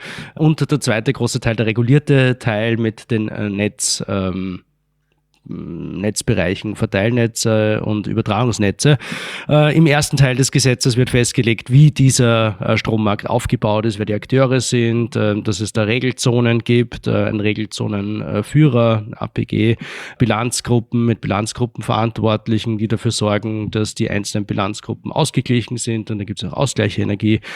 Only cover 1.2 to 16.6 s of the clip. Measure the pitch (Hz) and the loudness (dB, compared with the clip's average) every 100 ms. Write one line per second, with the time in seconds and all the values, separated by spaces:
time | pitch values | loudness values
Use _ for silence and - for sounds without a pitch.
1.2 | 120 123 117 113 110 107 117 143 147 139 | -2 -2 -2 0 0 0 4 4 4 4
2.2 | 127 123 - 104 113 113 110 107 - 113 | 4 0 -2 -2 0 0 -2 -4 -4 -2
3.2 | 107 - 104 98 104 - - - - 101 | -2 -4 -4 -2 -2 -2 -4 -4 -4 -2
4.2 | 95 92 92 90 - _ _ _ _ _ | -2 -4 -6 -8 -14 _ _ _ _ _
5.2 | _ _ - 85 78 82 76 80 104 - | _ _ -14 -12 -10 -10 -10 -6 -4 -2
6.2 | - 107 87 98 107 101 110 98 107 120 | -2 0 0 -2 -6 -4 -2 0 0 2
7.2 | 117 - 113 110 107 107 - 107 98 107 | 0 0 0 2 2 0 -2 -4 -2 -2
8.2 | 110 104 123 104 104 - 143 147 - - | 0 0 0 2 0 2 2 2 0 -12
9.2 | - - - 151 151 143 160 143 147 143 | -10 -10 2 4 4 4 4 4 2 2
10.2 | 139 127 135 143 127 123 135 117 127 127 | 4 4 0 2 2 2 2 2 2 2
11.2 | 117 - 113 110 - 131 151 - 135 123 | 2 2 0 0 4 6 6 6 4 4
12.2 | 120 113 110 98 - 110 - 110 107 104 | 4 4 2 -2 -2 0 0 0 0 0
13.2 | - 120 - 123 107 107 110 101 107 104 | -2 -2 0 0 0 0 0 -2 -4 -4
14.2 | - 135 131 131 117 123 117 117 113 113 | 0 2 2 2 0 0 2 0 -2 0
15.2 | 107 104 107 95 104 113 104 123 123 - | 0 0 -2 -4 -2 -2 0 0 -2 0
16.2 | 131 120 120 117 | 2 2 4 2